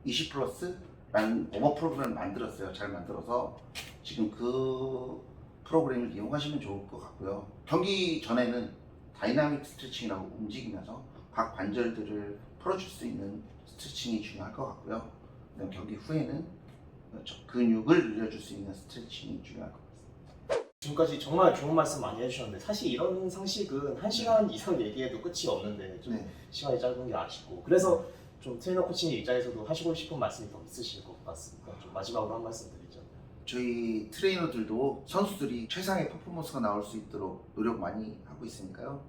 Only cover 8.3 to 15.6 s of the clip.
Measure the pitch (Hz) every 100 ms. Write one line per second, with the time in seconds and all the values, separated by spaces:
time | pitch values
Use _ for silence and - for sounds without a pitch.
8.3 | 120 117 120 107 - - - - - 107
9.3 | 135 151 143 - - 127 - 113 98 92
10.3 | 104 107 131 117 98 - 120 - - -
11.3 | - 117 - 98 117 113 110 101 104 101
12.3 | - - - 180 185 - - 120 101 98
13.3 | 110 - - - - - - 120 110 -
14.3 | 101 104 - 135 - - 113 - - -
15.3 | - - -